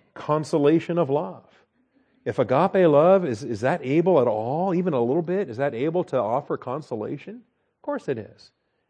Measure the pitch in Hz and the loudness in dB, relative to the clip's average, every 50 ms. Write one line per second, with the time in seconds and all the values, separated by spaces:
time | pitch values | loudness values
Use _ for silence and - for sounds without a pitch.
0 | _ _ - - - - 151 156 151 - 175 156 143 147 165 165 - - 170 170 | _ _ -18 -8 -4 -2 -2 -2 -2 -2 0 2 4 4 4 2 0 -2 -2 -2
1 | 165 131 139 147 185 190 165 113 - _ _ _ _ _ _ _ _ _ _ _ | 0 0 -2 -2 -4 -6 -12 -16 -20 _ _ _ _ _ _ _ _ _ _ _
2 | _ _ _ _ - 123 110 - 120 101 127 143 180 190 - 190 180 160 143 143 | _ _ _ _ -8 -6 -2 -2 0 2 2 2 2 2 4 4 6 6 6 6
3 | 160 180 190 196 180 139 113 101 139 110 117 95 117 131 180 170 - 127 143 170 | 6 6 6 4 4 0 -4 -6 -6 -8 -6 -2 -2 -2 -2 -2 -2 0 0 2
4 | 165 190 175 143 120 120 107 107 110 120 143 165 185 196 170 185 175 180 151 123 | 4 4 4 4 4 2 0 -2 -2 -4 -4 -4 -2 -2 -2 -2 -2 0 0 0
5 | 117 120 143 175 165 165 180 196 190 131 107 120 143 147 117 117 135 160 160 185 | 0 0 0 -2 -2 -2 -4 -4 -4 -6 -4 -4 -4 -4 -2 -2 -2 -2 -2 -2
6 | 165 - 143 127 104 107 120 143 143 - 156 - - 127 127 156 143 - 123 107 | -4 -2 -2 -2 0 0 -2 -4 -4 -4 -8 -8 -6 -8 -8 -8 -8 -8 -8 -8
7 | 107 107 143 143 - 185 220 247 - _ _ _ _ _ _ _ - 294 285 240 | -8 -8 -10 -10 -12 -16 -18 -18 -20 _ _ _ _ _ _ _ -10 -8 -8 -6
8 | - 151 131 110 98 - - _ - _ _ _ _ _ _ _ _ | -6 -6 -6 -6 -8 -14 -18 _ -20 _ _ _ _ _ _ _ _